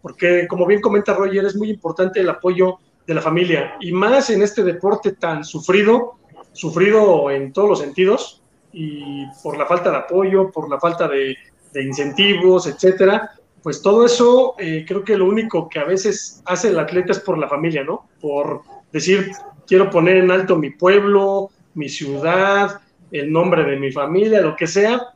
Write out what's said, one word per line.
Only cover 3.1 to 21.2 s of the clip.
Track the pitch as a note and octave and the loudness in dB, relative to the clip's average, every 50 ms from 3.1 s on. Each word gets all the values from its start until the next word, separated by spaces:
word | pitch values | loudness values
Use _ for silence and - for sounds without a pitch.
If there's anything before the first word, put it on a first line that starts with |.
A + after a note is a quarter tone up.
| D#3+ | -6
la | D3+ | -4
familia, | - D#3 D#3+ F3 F3+ F3 E3 C#3+ C#3 C3+ - - | -2 -2 0 0 0 0 0 -2 -2 -6 -10 -12
y | - E3+ | -8 -4
más | F3 F3+ G3 A3 B3+ C#4 - - | -2 0 2 2 2 2 2 2
en | A3 F#3 | 0 0
este | G#3 G#3 G#3 - G3 | 0 0 0 -2 -2
deporte | F3+ E3 F3 - G3+ G#3 G#3 - G3+ | -2 -2 -2 -2 -2 -2 0 -2 -6
tan | G3 _ - E3+ D#3 D3+ D3+ | -4 _ -6 -6 -6 -6 -8
sufrido, | - - D3+ - - F3+ G3+ G#3 G#3+ A3+ B3+ A#3+ - - _ _ _ _ - - _ | -10 -12 -10 -2 0 2 2 4 4 2 2 0 -4 -10 _ _ _ _ -20 -20 _
sufrido | _ - - D#3+ D#3+ E3+ F#3 G3+ G#3+ A3 G#3+ G3 E3+ D3 C#3+ C#3+ | _ -12 -10 -6 0 0 2 4 4 4 6 6 4 4 2 0
en | C#3 C#3 C#3 C3 C3+ | -2 -4 -6 -6 -2
todos | F#3+ G3+ G#3 | 0 2 2
los | G#3 E3 | 2 0
sentidos, | D3 C#3+ - - F#3 F#3+ A3 - - - - _ _ _ _ _ _ _ | -2 -8 -2 0 2 2 2 0 -4 -10 -16 _ _ _ _ _ _ _
y | - F3 D#3+ D3+ D3 D3 C#3+ C#3+ C#3+ C#3 C#3 C3+ - _ - | -12 -10 -10 -10 -10 -12 -14 -12 -12 -12 -12 -14 -16 _ -10
por | D#3+ C#3+ | -8 -4
la | D3 C#3+ | -4 -2
falta | - F3 F3+ F3 G3 | 0 0 0 0 0
de | D#3 | -2
apoyo, | C3 - - F3 F#3+ G3 F#3+ F#3+ F#3+ F#3+ F#3+ | -2 -4 0 0 0 2 4 2 2 2 0
por | - D#3+ D#3 D#3 | -4 -10 -6 -6
la | C#3+ C3+ | -4 -2
falta | - E3+ E3 E3+ F3+ | 0 -2 0 0 -2
de, | D3+ C#3+ C#3 C3+ C3+ C3 - - _ _ _ _ _ _ | -2 0 -2 -2 -4 -6 -10 -16 _ _ _ _ _ _
de | C#3 C3 | -8 -6
incentivos, | C3+ C3+ C#3+ C#3+ C#3+ - - G3 G3+ G3 E3+ F3 F#3 F3+ F3+ F3 | -6 -4 -4 -6 -4 0 0 0 0 0 2 2 2 2 2 0
etcétera, | D3+ C#3 - - F#3 F#3 F#3 F#3+ F#3+ G#3 A3 A3 - - _ _ _ _ _ | -4 -6 2 2 2 2 4 2 2 2 0 -4 -8 -18 _ _ _ _ _
pues | _ D#3 C#3+ - | _ -10 -10 -2
todo | - G3 G#3 A3+ A#3+ | 0 2 4 4 4
eso, | A#3+ A#3+ - A#3+ A#3+ B3 C4 C4 - - | 4 4 4 4 6 6 4 4 2 -2
eh, | - F#3+ E3 D#3+ D#3+ D#3+ | -6 -8 -6 -6 -6 -6
creo | - F#3+ G3+ G3 | -6 -8 -6 -2
que | G#3 G#3+ | 0 0
lo | G3 F#3 | 2 2
único | F#3 G#3+ A3+ A3 A3+ - E3+ C#3+ - | 2 2 0 -2 -2 -4 -4 -4 -4
que | - D#3 | -6 -6
a | C#3+ | -2
veces | D#3 F#3 F#3+ - G#3+ G3 - - - - _ _ | -2 -2 -2 -2 -4 -4 -4 -10 -16 -18 _ _
hace | F3+ F#3 - - A3 | -6 -4 -2 0 0
el | F#3+ E3 | 0 0
atleta | D3+ - F3 F3+ F3+ F3+ | -2 -2 -2 -4 -2 -2
es | F#3+ - | -4 -4
por | - G3 F3 | -2 -6 -4
la | D#3 D3 | -4 -4
familia, | B2+ C#3+ C#3+ D#3+ E3+ D#3+ C#3+ C3+ | -4 -4 -4 -4 -4 -4 -4 -6
¿no? | D3+ E3+ - _ _ _ _ | -6 -8 -10 _ _ _ _
Por | - D3+ C#3+ C#3+ C#3+ C#3 C#3+ - - _ - - _ _ | -8 -6 -4 -4 -4 -4 -6 -10 -12 _ -20 -20 _ _
decir, | - D3+ - F3 G3 G3 F#3+ - - - - - - - _ | -8 -6 0 0 0 0 0 -4 -8 -10 -10 -12 -20 -20 _
"Quiero | - F#3 F#3+ G3 - | 2 4 4 4 4
poner | - E3+ D#3+ F3+ F#3 | 2 2 4 6 6
en | F#3 F#3 F3+ | 6 4 4
alto | F3+ F#3+ F#3+ F#3+ F#3 | 4 2 2 2 0
mi | D#3+ D3 C3+ | 0 0 -4
pueblo, | - _ F3 F#3 G3 G3+ G3+ G3+ G3+ G3 | -6 _ 2 4 4 4 4 4 2 2